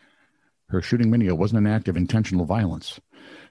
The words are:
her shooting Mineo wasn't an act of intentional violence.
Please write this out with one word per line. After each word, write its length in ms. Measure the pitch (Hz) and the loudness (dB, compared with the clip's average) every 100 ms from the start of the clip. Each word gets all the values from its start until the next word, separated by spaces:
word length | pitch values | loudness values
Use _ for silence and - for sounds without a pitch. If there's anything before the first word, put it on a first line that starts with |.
| _ _ _ _ _ _ - | _ _ _ _ _ _ -6
her 140 | 92 | -4
shooting 260 | - 120 113 | 0 0 2
Mineo 220 | 117 101 85 | 2 2 2
wasn't 220 | - 113 104 | 2 2 2
an 60 | |
act 140 | 107 98 | 0 -2
of 80 | 82 | -2
intentional 480 | 87 113 107 92 | 0 0 0 0
violence. 560 | 80 101 101 78 - - _ - - - - | 0 0 -2 -4 -10 -18 _ -20 -20 -20 -16